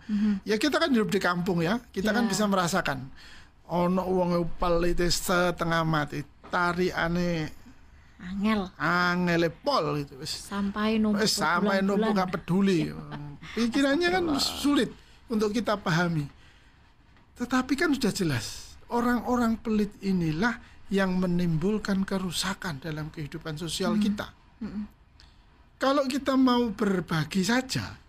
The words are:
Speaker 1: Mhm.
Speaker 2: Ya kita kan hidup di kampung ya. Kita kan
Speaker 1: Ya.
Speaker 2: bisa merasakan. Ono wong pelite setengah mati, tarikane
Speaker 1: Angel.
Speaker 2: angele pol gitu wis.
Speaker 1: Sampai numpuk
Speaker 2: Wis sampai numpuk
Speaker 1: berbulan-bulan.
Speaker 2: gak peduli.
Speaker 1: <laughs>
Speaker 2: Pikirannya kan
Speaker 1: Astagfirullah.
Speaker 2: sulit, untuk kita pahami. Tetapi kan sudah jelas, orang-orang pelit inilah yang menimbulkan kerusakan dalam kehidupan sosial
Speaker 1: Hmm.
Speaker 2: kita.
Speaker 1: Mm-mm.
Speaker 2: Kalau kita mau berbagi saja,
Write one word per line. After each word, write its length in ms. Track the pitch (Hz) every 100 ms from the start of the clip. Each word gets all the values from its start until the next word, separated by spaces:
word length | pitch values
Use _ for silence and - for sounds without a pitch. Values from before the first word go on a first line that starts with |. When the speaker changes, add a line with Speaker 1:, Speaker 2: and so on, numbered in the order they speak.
Speaker 1:
Mhm. 320 | - 208 214 202 -
Speaker 2:
Ya 100 | 214
kita 180 | 302 302
kan 120 | 330
hidup 180 | 240 190
di 100 | 190
kampung 400 | 180 180 175 170
ya. 200 | 165 233 -
Kita 220 | 202 214
kan 140 | 214 226
Speaker 1:
Ya. 40 |
Speaker 2:
bisa 140 | 190 208
merasakan. 640 | 196 175 185 160 135 135 - - - - - -
Ono 380 | 170 175 185 185
wong 260 | 185 175 175 165 -
pelite 520 | 175 170 175 170 175
setengah 720 | - - 180 175 165 165 165
mati, 380 | 160 156 143 147 143 - -
tarikane 1040 | 185 175 175 180 165 170 175 175 165 156 - - - - - - -
Speaker 1:
Angel. 520 | 180 196 214 214 185 -
Speaker 2:
angele 720 | 151 175 180 175 180 170 170
pol 460 | - - 262 151 147
gitu 180 | 139 135
wis. 140 | 151 -
Speaker 1:
Sampai 520 | - 202 202 208 214 220
numpuk 220 | 214 208
Speaker 2:
Wis 140 | 202
sampai 460 | - 156 175 202 196
numpuk 260 | 190 196 220
Speaker 1:
berbulan-bulan. 140 | 208
Speaker 2:
gak 120 | 185
peduli. 480 | 180 - 180 196 170 151 151 151 143
Speaker 1:
<laughs> 360 | 147 143 - -
Speaker 2:
Pikirannya 520 | 233 277 277 285 349
kan 140 | 370 339
Speaker 1:
Astagfirullah. 320 | 277 - -
Speaker 2:
sulit, 280 | 285 285 220 - - - -
untuk 240 | 214 208
kita 240 | 226 226 202
pahami. 500 | 208 160 175 160 139 - - - - - - - - - -
Tetapi 400 | - 247 254 254 269
kan 160 | 339
sudah 200 | 269 196
jelas, 340 | - 170 123 - - - - -
orang-orang 680 | 240 240 240 202 247 226 226
pelit 360 | 233 214 208 -
inilah 560 | 196 185 165 156 233 226 - - -
yang 280 | 196 190 185
menimbulkan 880 | 185 175 180 156 185 214 208 190
kerusakan 760 | 196 196 185 147 185 190 190 135
dalam 300 | 170 156 151
kehidupan 460 | 160 147 165 160 151
sosial 380 | 170 - 185
Speaker 1:
Hmm. 80 | 214
Speaker 2:
kita. 260 | 208 208 - - - -
Speaker 1:
Mm-mm. 260 | 208 190 208 - - - - - - - - -
Speaker 2:
Kalau 300 | 262 285 269
kita 280 | 269 -
mau 360 | 262 254 240 240
berbagi 720 | 196 202 185 160 160 160 196
saja, 540 | 185 247 262 127 95 -